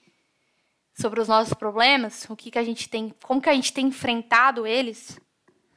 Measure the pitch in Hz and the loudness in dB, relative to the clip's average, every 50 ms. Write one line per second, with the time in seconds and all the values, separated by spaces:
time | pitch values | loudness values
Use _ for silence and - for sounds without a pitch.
0 | _ _ _ _ _ _ _ _ _ _ _ _ _ _ _ _ _ _ _ - | _ _ _ _ _ _ _ _ _ _ _ _ _ _ _ _ _ _ _ -6
1 | - 226 214 233 220 208 220 220 233 220 - - 220 214 202 220 233 262 285 269 | -6 -4 -2 -2 0 4 4 4 4 2 -2 -4 -4 -2 2 4 4 6 4 4
2 | 226 214 - - - - 220 - - 226 - 233 233 226 226 - - - - 220 | 2 -2 -8 -10 -14 -14 -14 -16 -12 -6 -4 -2 -2 -2 -4 -6 -8 -8 -6 -6
3 | 220 214 - _ - - 262 277 - 320 285 262 262 - - 277 262 269 262 - | -6 -8 -10 _ -4 -2 -2 0 2 2 2 2 2 -2 -2 0 0 0 -2 -2
4 | - 254 233 233 226 - 233 233 254 269 254 240 220 220 226 262 262 233 214 - | -2 -2 -2 -2 0 2 4 4 4 4 2 0 -2 -2 0 -2 -2 -4 -6 -12
5 | - - - - - _ _ _ _ _ _ _ _ _ _ | -14 -18 -18 -20 -20 _ _ _ _ _ _ _ _ _ _